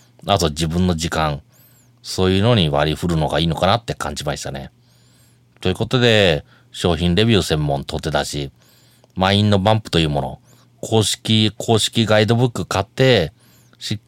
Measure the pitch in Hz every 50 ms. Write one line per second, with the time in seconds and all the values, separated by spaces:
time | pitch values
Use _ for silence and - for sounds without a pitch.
0 | _ _ _ _ - - 98 90 85 78 73 76 82 80 80 90 92 90 85 78
1 | 82 82 - 80 78 76 73 73 - _ _ _ _ _ _ _ _ _ _ _
2 | _ - - - 95 95 95 98 104 117 123 107 85 76 71 71 76 78 76 -
3 | - 87 85 80 76 69 73 73 82 82 78 - 90 92 107 117 - - 147 -
4 | - 147 - 147 143 147 139 139 - - - 67 - - _ _ _ _ _ _
5 | _ _ _ _ _ _ _ _ _ _ _ _ - 92 92 - 110 - - 127
6 | 120 120 110 107 101 90 78 71 - _ _ _ _ _ - - - 90 85 76
7 | 87 87 87 98 110 117 117 92 82 - 80 76 76 73 69 69 71 - - 71
8 | - 80 73 73 71 - - 73 71 69 - _ _ _ _ _ _ _ _ _
9 | _ _ _ 92 92 95 98 101 107 107 104 98 92 107 110 110 - - - 85
10 | 82 76 73 71 67 64 64 - _ _ _ _ _ _ _ _ - - 113 110
11 | 104 - - - _ - 110 107 107 104 - _ - - 113 104 - - - 113
12 | 113 101 110 107 110 104 117 117 127 127 - 104 87 - - 95 95 - _ -
13 | 131 131 123 101 80 76 - _ _ _ _ _ _ _ _ _ - - 110 107
14 | -